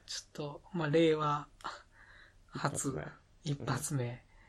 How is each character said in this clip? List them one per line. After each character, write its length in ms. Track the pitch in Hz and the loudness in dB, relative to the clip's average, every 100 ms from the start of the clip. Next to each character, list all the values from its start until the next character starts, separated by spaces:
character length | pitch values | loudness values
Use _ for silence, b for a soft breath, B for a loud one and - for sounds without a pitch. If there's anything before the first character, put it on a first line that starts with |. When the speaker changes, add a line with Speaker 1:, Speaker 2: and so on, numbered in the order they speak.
| - | -14
Speaker 1:
ち 120 | - | -14
ょ 20 | - | -12
っ 40 | |
と、 300 | - 147 143 - | -8 -8 -10 -8
ま 140 | 175 156 | -2 2
あ、 40 | |
令 240 | 160 165 | 6 6
和 340 | 156 151 147 - - - - - B B B B B - | 6 2 0 -4 -12 -12 -12 -16 B B B B B -14
初、 400 | 139 147 160 143 | -4 -2 -2 -4
Speaker 2:
一 40 | |
発 0 | |
目。 600 | 135 147 - _ _ 156 | -4 -6 -12 _ _ -6
Speaker 1:
一 140 | 143 120 | -4 -2
発 280 | 123 - | -2 -2
目。 300 | 143 120 123 b b | -2 -2 -6 b b